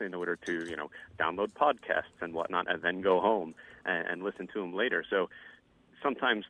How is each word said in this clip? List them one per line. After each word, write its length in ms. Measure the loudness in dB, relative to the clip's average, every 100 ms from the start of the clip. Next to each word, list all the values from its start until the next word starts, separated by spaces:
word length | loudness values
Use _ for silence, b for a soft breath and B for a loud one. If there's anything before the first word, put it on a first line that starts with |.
in 140 | -8
order 220 | -4 -4 -4 -2
to, 200 | -4 -4
you 60 | -6
know, 140 | -8 B B -2
download 340 | -2 0 -2
podcasts 680 | 2 2 2 0 -2 -2 -8
and 140 | -6
whatnot, 340 | -4 0 0 0
and 140 | 0
then 180 | 0 2
go 200 | 4 6
home 340 | 6 2 0 -10 B B
and, 220 | -2 -2 -2
and 140 | -4
listen 220 | -4 -6 -8
to 140 | -6
'em 120 | -4
later. 300 | -2 0 0 2
So 220 | 2 0 B B B _ _ _ -4
sometimes 420 | -2 0 2 0